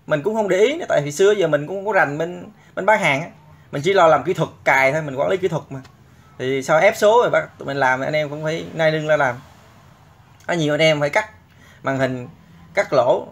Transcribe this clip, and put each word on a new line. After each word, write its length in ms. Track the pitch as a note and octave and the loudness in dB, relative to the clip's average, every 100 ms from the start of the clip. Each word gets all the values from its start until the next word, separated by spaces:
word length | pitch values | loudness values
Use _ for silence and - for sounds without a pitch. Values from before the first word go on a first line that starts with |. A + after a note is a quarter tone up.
| - | -4
Mình 160 | D3+ | -2
cũng 120 | E3 A3 | -2 -2
không 120 | G#3 | 0
để 100 | F#3 | 2
ý 200 | A#3 D#4+ | 2 0
nữa, 80 | - | -2
tại 120 | D3+ C#3+ | -2 -2
vì 60 | |
xưa 200 | C#3+ G3 | 2 2
giờ 160 | G#3 E3 | 4 2
mình 200 | D3 D3 | 0 -2
cũng 100 | F#3+ | -8
không 80 | G3 | -2
có 80 | |
rành 240 | F#3+ C#3+ D3 | 0 0 0
bên, 280 | E3 F3+ F3+ - _ - | -6 -8 -16 -20 _ -6
bên 100 | F#3+ | 0
bán 140 | G#3+ | 2
hàng 220 | E3+ C#3 | 2 -2
á. 60 | F3 - - - - | -4 -16 -20 -20 -10
Mình 100 | C#3+ | -6
chỉ 120 | D3+ | 0
lo 140 | F#3+ E3 | 4 6
làm 160 | D3 | 4
kỹ 100 | C#3+ | 0
thuật 160 | F3+ C#3 - | -4 -4 -4
cài 280 | - C3+ C3+ | 0 2 2
thôi, 100 | D#3 | 0
mình 140 | D3+ C3 | -6 -4
quản 140 | D#3 | -2
lý 80 | F#3+ | -2
kỹ 100 | F#3 | -2
thuật 160 | D#3+ - | -4 -8
mà. 120 | C3+ C3 _ _ _ _ - | -14 -16 _ _ _ _ -8
Thì 260 | B2+ C3+ | -4 -4
sau 160 | C3 D#3 | 0 4
ép 180 | F#3+ A3 | 4 4
số 240 | G#3 A#3+ | 4 4
rồi 80 | G3 | 4
bắt 200 | D#3 D#3 - | 0 -2 -12
tụi 80 | C#3 | -8
mình 120 | C#3 | -2
làm, 240 | C3 C3 | 0 0
anh 120 | C3+ | -2
em 160 | D3+ D3 | -4 -4
cũng 140 | D3 | -6
phải 220 | D#3 E3 E3+ | -6 -6 -8
nai 180 | D#3+ D#3+ | -2 0
lưng 160 | D#3 D3+ | 0 0
ra 100 | D3+ | 0
làm. 180 | C3+ B2 - - - - - _ _ _ _ _ - | 0 -2 -14 -20 -20 -20 -20 _ _ _ _ _ -6
Có 60 | |
nhiều 200 | F3 D3 | -2 -2
anh 80 | D3 | 2
em 180 | D#3+ D3+ | 2 2
phải 100 | C#3+ | 0
cắt 200 | - - - _ _ - - | -2 -4 -14 _ _ -20 -10
màn 140 | C3 C3+ | -6 -2
hình, 300 | C3 B2+ B2 - - - - | -2 -4 -12 -20 -20 -20 -10
cắt 200 | - G3 | -4 0
lỗ, 340 | C#3+ A#2+ F3+ - | 2 2 0 -2